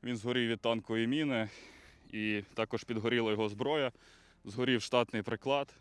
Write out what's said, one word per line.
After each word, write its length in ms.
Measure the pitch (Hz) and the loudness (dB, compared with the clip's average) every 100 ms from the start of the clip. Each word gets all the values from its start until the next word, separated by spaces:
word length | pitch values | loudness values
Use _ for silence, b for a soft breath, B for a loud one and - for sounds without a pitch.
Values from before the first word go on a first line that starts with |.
Він 140 | 123 120 | -4 -4
згорів 320 | 107 127 117 | 0 2 2
від 120 | 113 | 0
танкової 460 | 117 113 - 113 113 | 2 0 0 0 2
міни, 420 | 139 151 123 107 B B B B B B | 0 0 0 -2 B B B B B B
і 300 | 110 107 104 101 | -4 -2 -2 -4
також 300 | - 110 113 | -4 -2 -2
підгоріла 460 | - 113 110 120 113 | -4 -2 2 2 2
його 180 | 104 107 | 2 0
зброя, 440 | 104 127 156 135 - B B B B | -2 -2 0 0 -4 B B B B
згорів 380 | - 104 127 123 | -12 -2 2 2
штатний 400 | - 123 117 117 | 4 2 2 0
приклад 520 | 104 113 - 139 139 - | -4 -4 0 0 -2 -12